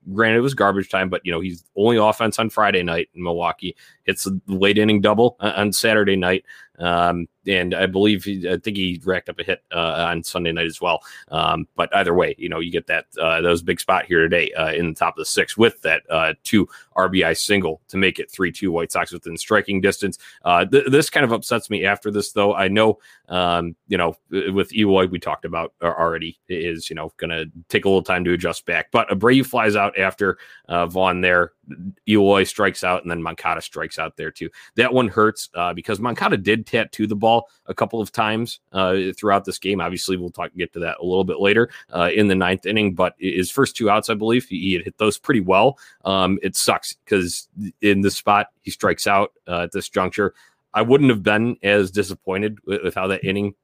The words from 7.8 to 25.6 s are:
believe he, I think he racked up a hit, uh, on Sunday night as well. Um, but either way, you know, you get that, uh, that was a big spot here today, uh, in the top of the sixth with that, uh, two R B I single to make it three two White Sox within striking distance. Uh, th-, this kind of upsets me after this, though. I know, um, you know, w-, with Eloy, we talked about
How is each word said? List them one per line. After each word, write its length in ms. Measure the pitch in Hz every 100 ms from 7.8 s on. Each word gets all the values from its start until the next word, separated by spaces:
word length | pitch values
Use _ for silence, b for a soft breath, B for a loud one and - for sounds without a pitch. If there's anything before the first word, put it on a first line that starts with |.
| 95
believe 360 | 95 107 98
he, 260 | 101 95 87
I 80 | 87
think 200 | 110 101
he 240 | 92 87
racked 240 | 85 90 -
up 120 | 85
a 40 |
hit, 180 | 85 90 _
uh, 340 | 85 82 80 85
on 160 | 85
Sunday 300 | - 90 85
night 140 | 82 85
as 120 | 76
well. 220 | 87 80 B B -
Um, 380 | 78 80 80 80
but 180 | - 82
either 180 | 98 87
way, 220 | 87 78 -
you 100 | 85
know, 120 | 80
you 120 | 87
get 160 | 85 -
that, 180 | 82 - -
uh, 200 | 80 82
that 80 | 87
was 120 | 85
a 40 |
big 160 | 85 82
spot 240 | - 92
here 160 | - 87
today, 300 | 80 87 78
uh, 180 | 80 80
in 160 | 80 85
the 60 |
top 220 | 78 82
of 60 | -
the 40 |
sixth 320 | 78 - 87 -
with 240 | 113 -
that, 220 | 80 80 -
uh, 240 | 80 80 80
two 260 | - 107 87 B B
R 140 | - 92
B 140 | 95
I 100 | 85
single 480 | 82 - 101 85 80 _
to 80 | 95
make 200 | 95 -
it 140 | -
three 200 | - 90
two 200 | 82 95
White 200 | 82 82
Sox 200 | 92 85
within 240 | 85 87
striking 460 | 82 - 107 98 98
distance. 360 | 98 - 98 - B B
Uh, 220 | 85 87
th-, 200 | 95 139 131
this 220 | 143 156
kind 140 | 156
of 80 | 131
upsets 380 | 113 - 120 -
me 160 | 104
after 260 | 95 101 107
this, 200 | 104 -
though. 220 | 107 101
I 140 | 92 95
know, 300 | 101 110 104 b b _
um, 480 | 90 90 87 85 82 _
you 100 | 95
know, 180 | 85 - _
w-, 220 | 92 87
with 200 | 98 -
Eloy, 340 | 110 104 95 90
we 120 | 90
talked 260 | - 73
about 280 | 85 82